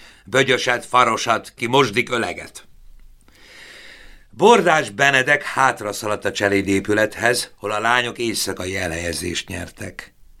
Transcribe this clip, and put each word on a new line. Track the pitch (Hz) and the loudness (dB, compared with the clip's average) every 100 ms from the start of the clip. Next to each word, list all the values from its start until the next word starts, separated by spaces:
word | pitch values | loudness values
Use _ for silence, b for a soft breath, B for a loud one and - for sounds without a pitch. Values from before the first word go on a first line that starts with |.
| B B | B B
Bögyöset, | B 131 131 123 - 120 | B 0 2 2 0 -2
farosat, | - 123 120 110 120 107 - - | 0 4 4 2 0 -2 -2 -8
ki | 120 | 0
mosdik | 135 127 113 101 | 2 2 0 -2
öleget. | 123 92 76 - - - - - - - - _ B B B B B B B B B B | -2 -4 -6 -14 -18 -20 -20 -20 -20 -20 -20 _ B B B B B B B B B B
Bordás | - 190 233 180 156 139 | 4 6 6 4 2 0
Benedek | 101 139 135 127 143 | 0 2 4 2 0
hátraszaladt | - - 131 123 104 101 107 104 | -2 0 2 0 -6 -6 -4 -4
a | 101 | -4
cselédépülethez, | - 101 98 95 98 95 104 107 - 113 123 - - | -2 0 0 0 0 0 0 0 0 0 0 -4 -8
hol | 104 | -6
a | 107 | -4
lányok | 113 123 120 101 | 0 0 -2 -4
éjszakai | 117 95 - 85 92 95 | -4 -4 -4 -6 -6 -6
elhelyezést | 90 82 87 82 87 82 - | -4 -4 -6 -6 -6 -6 -8
nyertek. | 87 87 - 95 - - _ - - | -10 -12 -14 -16 -16 -20 _ -20 -20